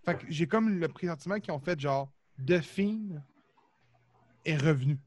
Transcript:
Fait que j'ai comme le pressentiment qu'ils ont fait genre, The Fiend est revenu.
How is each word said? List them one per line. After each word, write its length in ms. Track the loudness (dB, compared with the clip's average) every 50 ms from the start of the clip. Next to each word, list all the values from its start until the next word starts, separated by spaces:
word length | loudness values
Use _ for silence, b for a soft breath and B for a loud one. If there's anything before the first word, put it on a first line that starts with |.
| _
Fait 140 | -2 -2 -2
que 80 | -2 -6
j'ai 180 | 0 0 0
comme 320 | 2 4 2 4 4 2 2
le 100 | 0 -2
pressentiment 520 | -2 -4 -4 -4 -4 -4 -4 -4 -4 -4
qu'ils 140 | -2 -4 -6
ont 60 | -4
fait 200 | -2 -2 -2 0
genre, 320 | 0 0 0 0 0 -4 -10 _ _ _ _ -8 2
The 140 | 4 4 4
Fiend 640 | 2 -2 -2 0 0 0 0 -2 -6 -6 -8 -10 -12 _ _ _ _ _ _ _ _ _ _ _ _ _ _ _ _ _ _ _ _ _ _ _ _
est 120 | -2 0 2
revenu. 400 | 4 4 4 4 2 0 0 0 -4